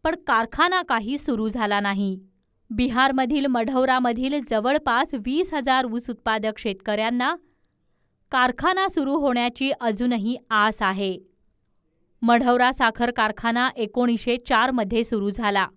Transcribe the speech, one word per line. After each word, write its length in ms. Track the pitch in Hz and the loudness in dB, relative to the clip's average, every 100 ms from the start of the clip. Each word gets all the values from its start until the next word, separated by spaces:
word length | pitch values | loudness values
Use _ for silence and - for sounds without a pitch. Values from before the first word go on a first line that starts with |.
पण 100 | 311 | -2
कारखाना 680 | 330 - 226 226 - 349 370 | -4 0 0 0 0 0 0
काही 360 | 349 233 208 277 | 0 -2 -2 -4
सुरू 300 | - 226 220 | -2 -2 -2
झाला 320 | 233 214 202 | -2 0 0
नाही. 400 | 202 196 196 190 - _ _ _ _ | 0 0 -2 -4 -12 _ _ _ _
बिहारमधील 760 | 220 247 240 269 262 254 294 277 | -2 0 2 2 2 0 0 0
मढौरामधील 920 | 247 226 254 262 254 247 233 262 294 233 | 0 0 0 2 2 0 0 -2 -2 -2
जवळपास 640 | 220 240 294 302 240 320 | -2 0 0 2 0 0
वीस 400 | 254 208 294 359 | -4 -2 -2 -2
हजार 300 | 311 262 262 | -2 0 0
ऊस 260 | 254 233 240 | 0 -4 -6
उत्पादक 480 | 226 - 220 220 214 | -6 -2 -2 -2 -4
शेतकऱ्यांना 760 | 226 196 - 208 220 247 254 339 _ _ _ _ _ _ _ _ _ | -6 -6 -4 -2 -2 0 -2 -4 _ _ _ _ _ _ _ _ _
कारखाना 580 | 262 254 254 311 381 381 | 2 2 2 0 0 0
सुरू 260 | 370 269 | -2 0
होण्याची 560 | 294 285 240 247 247 269 | 0 0 0 -2 -2 -4
अजूनही 680 | - 240 208 247 240 214 247 _ | -2 -2 0 0 0 -2 -4 _
आस 320 | 214 214 214 | 2 2 2
आहे. 360 | 196 190 196 185 - _ _ _ _ _ _ _ _ _ | -2 0 -2 -4 -12 _ _ _ _ _ _ _ _ _
मढौरा 500 | 233 233 247 247 247 | 4 4 4 4 2
साखर 380 | 262 240 220 240 | 2 0 2 -2
कारखाना 600 | 247 220 214 233 233 254 247 | 0 -2 0 -2 0 -2 -2
एकोणीसशे 600 | 214 247 247 233 - 240 | -4 0 0 0 -2 -4
चार 340 | - 226 254 | 0 2 2
मध्ये 340 | 247 202 226 | 0 0 -2
सुरू 260 | 233 220 202 | 0 -2 -2
झाला. 380 | 196 214 202 185 | -2 0 0 -2